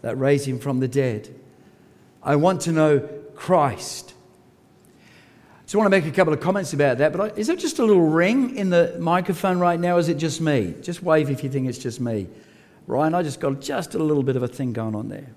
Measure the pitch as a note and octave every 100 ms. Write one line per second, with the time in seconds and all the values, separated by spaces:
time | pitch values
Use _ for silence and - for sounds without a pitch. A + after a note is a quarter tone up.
0 | - C3 C3+ C#3+ C#3 B2+ C#3+ B2+ B2+ C3
1 | C3 G#2+ - - - _ - _ _ _
2 | _ _ C#3 C#3+ E3 F3 E3+ D#3+ D#3 C#3+
3 | - - - - - F3+ C#3+ G2+ - -
4 | - - _ _ _ _ _ _ _ _
5 | _ - _ _ _ - - G3+ G#3 F#3+
6 | D#3+ D3 F3+ D3+ E3+ G3 F3 C#3 C#3+ B2
7 | D3+ E3+ G#3 G#3 A3 F4 D#4 - A3+ G3
8 | E3 D#3+ F3+ B3+ B3 - F#3+ F3 E3+ -
9 | E3 F3 F3+ F3 F#3+ F3+ F3 E3+ F3 F3
10 | E3 D#3 D#3+ D3+ D#3+ C#3 F#2 - - E3+
11 | F3+ D#3 C#3+ C3 C#3 C#3 C3 A#2+ B2 A#2
12 | A#2+ A2 F2+ - - - _ _ - C3
13 | D#3 F3 D#3+ C3+ D3+ C#3 - D3 E3 D3+
14 | D#3 D3+ C3+ C3 B2 - C3 A#2 A2+ G#2+
15 | G#2+ G2 C3